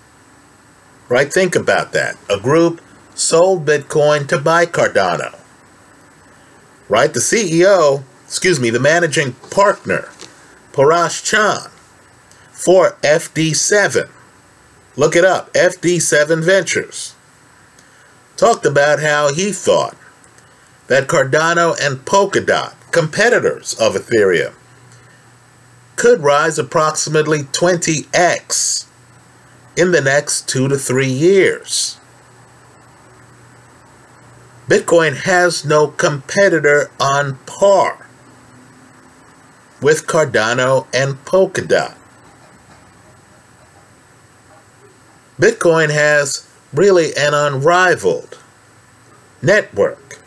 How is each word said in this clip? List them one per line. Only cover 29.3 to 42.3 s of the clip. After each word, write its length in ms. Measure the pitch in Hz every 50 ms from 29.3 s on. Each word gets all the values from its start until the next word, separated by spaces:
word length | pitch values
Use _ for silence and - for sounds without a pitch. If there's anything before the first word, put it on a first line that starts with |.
| _ _ _ _ - - _ - -
in 160 | - 170 185
the 100 | 175 151
next 460 | 135 135 139 147 147 - - - -
two 200 | - - 135 131
to 100 | 135 139
three 320 | 135 135 - 127 131 135 131
years. 880 | 127 131 160 180 196 185 117 101 71 - - - - - - - - - _ _ _ _ _ _ - - - _ _ - - - - - - - - - - - - - - - - - - - - - - - - - - - - - - _ - - - - - - - - - - - -
Bitcoin 460 | 196 214 208 - 170 170 160 151 131
has 500 | 131 - 196 185 180 180 175 170 - -
no 220 | 147 185 - -
competitor 1040 | - - - - 170 147 135 - - - 196 202 190 170 156 139 147 147 147 131 - - -
on 400 | 123 139 139 139 143 139 135 - -
par 600 | - - - 196 202 202 180 120 - - - - - - _ _ - - - - - - - - - - - - - - - _ _ _ _ - - - - - - - - - _ _ -
with 260 | 127 147 160 156 -
Cardano 800 | - - 160 151 135 - 110 107 113 120 135 127 131 135 127 - - -
and 220 | 127 135 139 135 135 -
Polkadot. 720 | - - 185 190 190 - 127 95 80 98 82 67 - - - - - - - - -